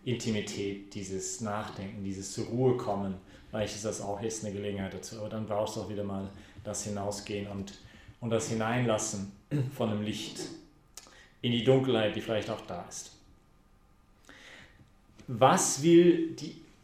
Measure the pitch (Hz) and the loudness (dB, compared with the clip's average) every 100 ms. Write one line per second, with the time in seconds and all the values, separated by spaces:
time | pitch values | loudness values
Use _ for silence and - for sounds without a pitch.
0 | - 185 120 107 - - 101 98 - 104 | -2 -2 0 -2 -2 -4 -4 -4 -10 -10
1 | 95 95 92 - 110 104 104 - 95 107 | -6 -6 -6 -6 -4 -4 -6 -8 -10 -6
2 | 98 95 98 - 113 117 127 120 - 98 | -6 -6 -8 -6 -4 2 2 2 0 -2
3 | 98 92 - - - 107 104 104 107 98 | -4 -6 -12 -20 -8 -4 -4 -4 -6 -4
4 | 104 101 113 - 107 98 104 98 95 95 | -6 -4 -4 -4 -6 -6 -4 -4 -6 -8
5 | - 113 107 110 107 104 107 113 107 104 | -12 -10 -8 -6 -4 -2 -2 -4 -6 -6
6 | 101 98 98 - - - 107 104 110 101 | -4 -4 -6 -10 -20 -14 -8 -6 -4 -4
7 | 101 101 - 104 101 98 98 - - - | -4 -6 -6 -6 -6 -8 -10 -12 -20 -20
8 | - - 120 113 110 113 110 123 117 110 | -20 -8 0 0 0 0 2 2 2 2
9 | - 101 98 - - 143 127 - 113 104 | 0 -4 -8 -12 -4 -2 -2 0 0 0
10 | 107 - - - - - - - _ - | -2 -4 -8 -8 -10 -12 -18 -20 _ -20
11 | - - - - 123 120 113 131 131 113 | -20 -20 -20 -6 0 2 6 6 6 2
12 | 107 107 - 110 104 107 - 87 92 - | 2 -2 -2 -2 -2 -6 -6 -10 -10 -14
13 | - - - - - - _ - - - | -14 -20 -20 -20 -20 -20 _ -20 -20 -20
14 | _ - - - - - - - - - | _ -20 -20 -20 -20 -20 -20 -20 -20 -20
15 | - - - 117 131 185 - - 160 170 | -20 -20 -10 6 8 8 4 4 10 10
16 | 175 - - - 156 - - - | 10 8 2 -4 -10 -12 -20 -20